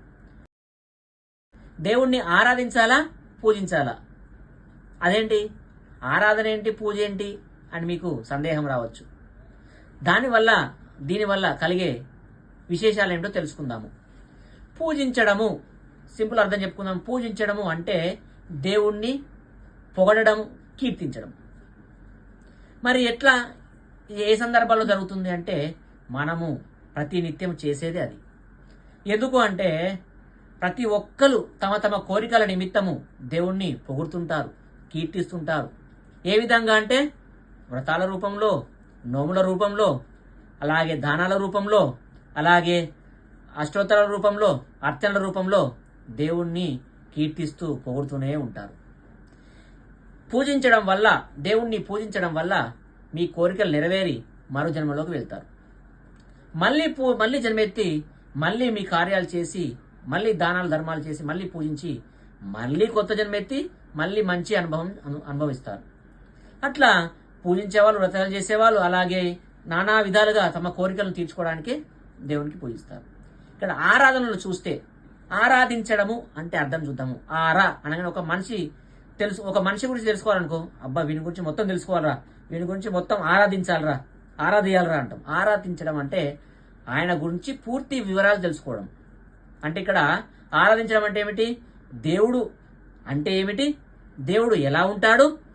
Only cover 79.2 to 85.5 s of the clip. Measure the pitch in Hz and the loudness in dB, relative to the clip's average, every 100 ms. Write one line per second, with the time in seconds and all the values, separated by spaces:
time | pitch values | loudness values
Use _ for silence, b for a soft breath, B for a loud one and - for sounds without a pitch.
79.2 | 208 190 196 196 185 214 254 247 220 208 | -4 -4 -2 0 0 -2 -4 -2 -2 0
80.2 | 214 190 156 165 165 - 131 151 151 156 | 0 0 0 -6 -8 -12 -6 -4 -2 -4
81.2 | 165 170 160 185 196 180 - 175 151 127 | -6 -6 -4 -2 -2 -4 -2 0 0 -2
82.2 | - b b 165 175 190 214 180 175 208 | -10 b b -8 -6 -6 -4 -4 0 0
83.2 | 160 190 202 190 180 160 151 135 - - | 4 4 4 2 -2 -2 -2 -4 -8 -20
84.2 | - - 160 208 190 185 170 156 123 - | -16 -4 2 2 4 2 2 0 -4 -10
85.2 | - 165 208 | -6 0 2